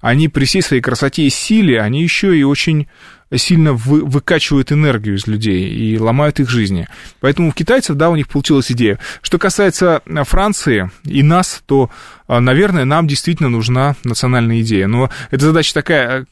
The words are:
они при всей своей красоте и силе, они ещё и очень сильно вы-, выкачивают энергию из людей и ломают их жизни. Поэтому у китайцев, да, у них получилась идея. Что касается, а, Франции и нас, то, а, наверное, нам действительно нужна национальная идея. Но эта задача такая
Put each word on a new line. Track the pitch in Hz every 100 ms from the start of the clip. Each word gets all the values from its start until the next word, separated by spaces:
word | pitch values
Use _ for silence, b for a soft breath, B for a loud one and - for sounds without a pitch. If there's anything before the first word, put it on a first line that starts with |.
они | 110 131 156
при | 143 135
всей | 190
своей | - 131
красоте | 120 123 139 139
и | 139
силе, | - - 214 196 117
они | 107 131
ещё | 170 - 202
и | 170
очень | 139 143 - 156 147 B B B B 131
сильно | - 170 156
вы-, | 127 120 151 147
выкачивают | 135 - 170 - 143 131
энергию | 147 151 117 107 98
из | 101
людей | 107 110 92 95
и | 110 110 110
ломают | 110 123 151 147
их | 131
жизни. | 120 101 95 82 B B B
Поэтому | 131 147 170
у |
китайцев, | - 160 254 - 143
да, | 165
у | 165
них | 135
получилась | 147 - 143 127
идея. | 120 113 98 B B
Что | - 170
касается, | 196 - 196 - 180 160 -
а, | 156
Франции | 139 - 101 101 - 110 90 - -
и | 139
нас, | 147 170 185 - _
то, | 139 127 B B B _
а, | 120
наверное, | 123 135 202 175 131
нам | 156 165
действительно | 139 - 170 143
нужна | 120 110 127 139 139
национальная | 127 113 131 123 117 113
идея. | 113 104 98
Но | 117 127 B B
эта | 135 147
задача | 160 151
такая | - 139 156 123 131 127